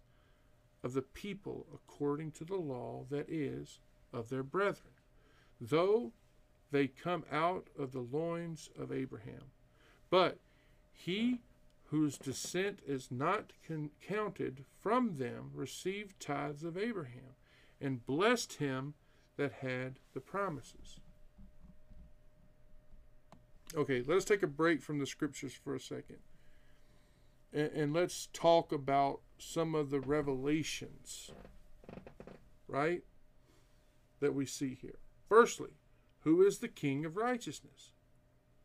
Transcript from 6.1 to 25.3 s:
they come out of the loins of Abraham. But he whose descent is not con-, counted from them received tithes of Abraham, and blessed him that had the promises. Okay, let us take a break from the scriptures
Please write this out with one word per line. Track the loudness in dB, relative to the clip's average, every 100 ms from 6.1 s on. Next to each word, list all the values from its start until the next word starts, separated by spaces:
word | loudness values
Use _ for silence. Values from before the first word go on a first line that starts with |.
| -10 -20 -20 -20 _ -2
they | 2 2
come | 0 -2 -2 0
out | 2 2 2 -4 -6
of | -6
the | -4
loins | -4 -2 0 -2 -4 -8 -12 -10
of | -6
Abraham. | -4 -4 -6 -12 -14 -16 -20 -20 _ -20 -18 4
But | 6 6 2 _ _ _ -20 -20
he | -12 -4 2 2 2 -4 -20 -20 -20 -4
whose | 0 0 -2
descent | -6 -6 -4 -2 -2 -4 -6
is | -6 -4
not | -2 0 0 -2 -16 -8
con-, | -6 -6 -8
counted | -6 -4 -4 -4 -6 -6 -16 -6
from | 2 2 2 0
them | -4 -6 -10
received | -8 -8 -4 -4 -4 -8 -12
tithes | -6 -4 -4 -6
of | -6 -4
Abraham, | -4 -4 -8 -12 -16 -20 -20 -20 -20 -6
and | -4 -4 -2
blessed | 4 4 4 0
him | -2 -2 -2 -4 -10 _ -20 _ -2
that | -2
had | -2 -4 -2 -4 -8 -10
the | -12
promises. | -6 -2 -2 -4 -10 -16 -16 -16 -18 -20 -20 -20 -20 -18 -20 -20 -18 -18 -18 -20 -20 -20 -20 -20 -20 -20 -20 -20 -20 -20 -20 -20 -20 -20 -8 -2
Okay, | 2 2 4
let | 2
us |
take | 4 2
a | 2
break | 2 4 4
from | 0 -4
the | -2
scriptures | -2 -4